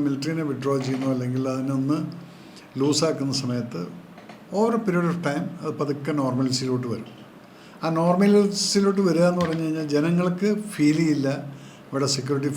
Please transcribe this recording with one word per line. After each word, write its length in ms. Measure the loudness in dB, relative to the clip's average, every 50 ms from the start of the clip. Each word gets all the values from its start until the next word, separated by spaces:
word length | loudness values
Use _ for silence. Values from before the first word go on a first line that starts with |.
| 0
മിലിറ്ററിനെ 400 | 0 -2 -2 -4 -4 -4 -4 -2 -4
വിഡ്രോ 280 | -4 -2 -2 0 0 0
ചെയ്യുന്നു, 300 | 0 -2 -2 -2 0 -2 -2
അല്ലെങ്കിൽ 340 | -2 -2 -2 -2 -2 -2 -2
അതിനെ 240 | -2 -4 -2 -2 -2 0
ഒന്ന് 180 | 0 0 0 0 -2 -6 -8 -12 -16 -18 -20 -20 -20 -20 -20 -20 -20 -10 -4 0
ലൂസാക്കുന്ന 520 | 0 2 2 2 2 0 0 0 -2 -4 -4 -4
സമയത്ത് 380 | -4 -4 -4 -4 -4 -6 -8 -8 -10 -10 -12 -16 -18 -20 -20 -20 -20 -20 -20 -20 -14 -6 0 0
over 140 | 2 2 2 0
a 40 | -2
period 200 | 0 0 0 0 0
of 80 | 0 0 -2
time 200 | -2 -2 -2 -4 -6 -8 -8
അത് 100 | -8 -6 -4 -4
പതുക്കെ 320 | -2 -2 -4 -4 -4 -4
നോർമൽസിയിലോട്ട് 760 | -2 -2 0 0 0 0 0 0 -2 -2 -2 -2 -2 -2 -2 -4
വരും. 180 | -6 -6 -8 -12 -16 -20 -20 -20 -20 -20 -20 -20 -20 -20 -20 -20 -12 -6 -4
ആ 60 | -2 0 2
നോർമൽസിയിലോട്ട് 1040 | 4 4 4 6 6 6 8 6 6 4 2 -2 -2 0 2 2 4 4 4 4 4 4
വരിക 160 | 4 6 4 4
എന്ന് 100 | 4 2 0
പറഞ്ഞു 180 | 0 0 -2 -2
കഴിഞ്ഞാൽ 220 | -2 -2 -2 -2 0 2
ജനങ്ങൾക്ക് 520 | 2 2 4 2 2 2 2 0 0 0 0 0 0 -2 -6 -2
ഫീൽ 220 | 2 4 4 4
ചെയ്യില്ല 320 | 4 4 2 2 2 2 0 0 -2 -6 -10 -14 -14 -16 -18 -20 -20 -14 -6
ഇവിടെ 160 | -2 -2 0
സെക്യൂരിറ്റി 460 | 0 0 -2 -2 -2 -2 0 0 -2 -4